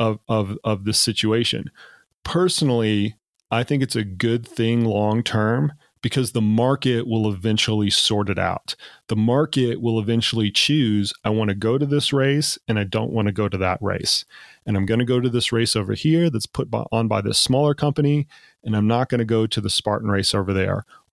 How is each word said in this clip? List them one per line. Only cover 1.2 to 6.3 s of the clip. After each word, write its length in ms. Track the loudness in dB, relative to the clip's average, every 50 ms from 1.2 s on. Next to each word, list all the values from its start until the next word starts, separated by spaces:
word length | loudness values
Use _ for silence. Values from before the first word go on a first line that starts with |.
| 0 2 2 2 0 0 -2 -4 -6 -10 -14 -20 -20 -20 -20 -20 _ _ _ _ -8
Personally, 880 | -4 0 2 2 2 2 2 2 2 2 2 2 2 2 2 0 0 -4 _ _ _ _ _ _ -4
I 120 | -2 -2 0
think 200 | 0 0 0 0
it's 140 | -2 -2
a 80 | -4 -4
good 420 | -4 -4 -4 -2 0 0 -2 -4
thing 380 | -6 -4 -2 0 2 2 2 2
long 380 | 2 2 2 2 2 0 0 -2
term 500 | 0 0 0 2 2 2 0 0 -2 -4 -6 _ _ _ _ -6
because 300 | -4 -2 -2 -2 -2